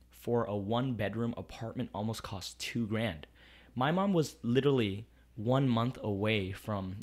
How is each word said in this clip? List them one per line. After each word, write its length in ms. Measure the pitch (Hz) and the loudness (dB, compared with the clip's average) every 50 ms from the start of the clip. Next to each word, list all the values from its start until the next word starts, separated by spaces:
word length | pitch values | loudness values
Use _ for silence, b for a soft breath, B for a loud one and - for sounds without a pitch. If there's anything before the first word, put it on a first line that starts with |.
| - _ | -20 _
For 360 | - - - 120 120 117 113 | -20 -12 -4 0 2 2 2
a 100 | - 104 | 2 0
one-bedroom 800 | 104 98 101 117 120 131 135 123 101 107 98 104 113 117 117 - - | -2 0 0 0 0 0 0 0 0 0 -2 0 0 -2 -2 -2 -4
apartment 540 | 95 - - - 117 113 - 131 117 - - | -8 -12 -10 -10 -8 -8 -4 -6 -6 -6 -4
almost 300 | 98 107 110 110 - - | -4 -4 -4 -4 -4 -6
costs 320 | - 104 92 - - - - | -8 -8 -8 -8 -10 -10 -8
two 300 | - - - 120 117 101 | -10 -6 -2 -2 -2 0
grand. 400 | 110 107 117 107 82 76 - - b b b b b b b b b | 0 0 0 -2 -4 -6 -12 -18 b b b b b b b b b
My 160 | 120 131 147 | 0 0 2
mom 220 | 170 185 196 202 190 | 2 2 2 4 4
was 240 | 165 143 - - - | 4 2 2 -2 -6
literally 640 | - 117 120 131 131 143 139 127 110 101 95 101 110 - b b b b - | -2 2 2 4 6 6 4 4 4 2 0 -4 -8 -14 b b b b -12
one 340 | - 104 120 127 135 143 131 | -6 0 2 4 4 4 4
month 300 | 117 113 117 127 127 - | 4 4 2 2 -2 -4
away 500 | - 110 101 98 104 107 110 104 95 92 | -4 -2 -2 0 2 2 2 2 0 -2
from, 440 | 98 - - 110 107 98 95 95 95 104 | -6 -8 -6 -4 -4 -4 -4 -6 -8 -6